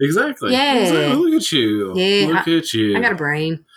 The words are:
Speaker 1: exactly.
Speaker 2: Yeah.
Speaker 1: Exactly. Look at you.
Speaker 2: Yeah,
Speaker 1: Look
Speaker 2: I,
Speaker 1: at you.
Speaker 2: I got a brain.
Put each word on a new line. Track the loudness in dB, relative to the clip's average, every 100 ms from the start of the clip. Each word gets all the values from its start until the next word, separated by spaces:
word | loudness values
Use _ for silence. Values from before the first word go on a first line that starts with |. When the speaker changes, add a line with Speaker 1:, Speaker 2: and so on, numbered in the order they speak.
Speaker 1:
exactly. | -2 0 -2 -4 -2
Speaker 2:
Yeah. | 0 2 2
Speaker 1:
Exactly. | 2 2 2 2
Look | 2 0
at | 0
you. | 0 0 0 -2 -2
Speaker 2:
Yeah, | 0 2 2
Speaker 1:
Look | 0 0
Speaker 2:
I, | 0
Speaker 1:
at | 0
you. | -2 0 0
Speaker 2:
I |
got | 0
a | -2
brain. | -4 -2 -4 -6 -10